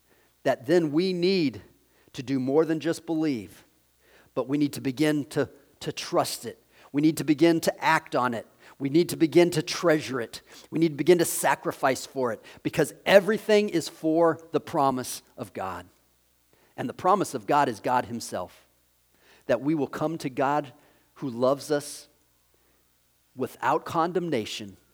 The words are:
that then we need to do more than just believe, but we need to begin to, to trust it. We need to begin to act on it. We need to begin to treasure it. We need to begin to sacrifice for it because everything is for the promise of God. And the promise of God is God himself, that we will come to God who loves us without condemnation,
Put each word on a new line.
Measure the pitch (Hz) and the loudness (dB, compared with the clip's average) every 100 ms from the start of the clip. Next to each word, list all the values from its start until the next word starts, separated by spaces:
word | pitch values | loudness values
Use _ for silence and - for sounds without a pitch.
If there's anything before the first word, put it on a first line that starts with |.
| _ _ _ _ | _ _ _ _
that | 143 123 123 | -2 0 2
then | 175 160 | 2 2
we | 147 190 | 0 0
need | 180 175 190 147 104 - _ _ _ _ | 2 2 2 0 -2 -18 _ _ _ _
to | - | -12
do | 123 135 | -4 -2
more | 127 143 160 | 2 2 2
than | 160 | 0
just | 156 160 - | -2 -4 -4
believe, | 160 156 127 90 - _ _ _ _ _ _ _ | -2 -2 -2 -8 -18 _ _ _ _ _ _ _
but | - 123 | -8 -2
we | 147 | 0
need | 143 | -2
to | 123 | -2
begin | 123 127 151 151 127 | -6 0 0 0 -2
to, | - 135 - _ - | -4 -4 -6 _ -14
to | - | -12
trust | - - 170 131 - | -10 -4 -2 -2 -4
it. | 117 - _ _ - | -12 -16 _ _ -8
We | 139 | 0
need | 156 156 | 2 2
to | |
begin | 139 143 170 165 | 0 4 4 4
to | - - | 0 -2
act | 143 156 - 147 | 2 0 0 0
on | 123 | 0
it. | 113 - _ - - | -2 -10 _ -20 -8
We | 139 | 0
need | 151 175 | 2 2
to | 143 | 2
begin | 156 160 175 | 4 6 4
to | 160 | 2
treasure | - - 175 156 135 131 | -4 -2 2 2 0 -6
it. | 113 - _ - - | -6 -12 _ -20 -8
We | 151 | 0
need | 165 | 0
to | 143 | 2
begin | 151 180 | 4 4
to | 170 | 4
sacrifice | - 147 147 165 - 139 127 - | 0 0 0 -2 -2 0 0 -6
for | 135 123 | -4 -4
it | 107 - - | -4 -12 -10
because | 151 - 151 - - | -6 -2 -2 -2 6
everything | 196 185 214 - 208 208 | 6 6 -2 2 2 4
is | 165 - | -2 -4
for | - 160 160 165 151 - | -4 0 4 4 2 -4
the | 147 | -6
promise | - 160 139 127 120 - _ - | -2 0 2 0 -4 -10 _ -14
of | 110 | -12
God. | - 95 87 90 _ _ _ _ _ _ _ _ - | -8 -8 -10 -16 _ _ _ _ _ _ _ _ -10
And | 127 | -8
the | |
promise | - 185 196 156 | -2 2 2 0
of | 131 104 | -6 -2
God | 147 135 | 0 0
is | 110 | -2
God | 135 123 113 | -2 -2 -2
himself, | 117 - 104 90 - _ _ _ _ _ _ _ _ - | -8 -8 -8 -10 -16 _ _ _ _ _ _ _ _ -2
that | 120 | -2
we | 135 160 | 0 -2
will | 131 | -2
come | - 156 160 | -4 -6 -6
to | 147 | -8
God | 127 135 147 139 - _ _ _ - | -4 -2 -2 -4 -12 _ _ _ -12
who | 143 | -8
loves | 117 127 139 123 | 0 0 0 -2
us | 147 143 - - _ _ _ _ _ _ _ _ _ _ _ _ | -4 -4 -16 -20 _ _ _ _ _ _ _ _ _ _ _ _
without | 131 123 - 123 160 - | -8 -8 -4 -2 -2 -2
condemnation, | 170 165 180 175 135 104 - 104 95 _ | -4 -2 -2 -2 -4 -4 -10 -14 -18 _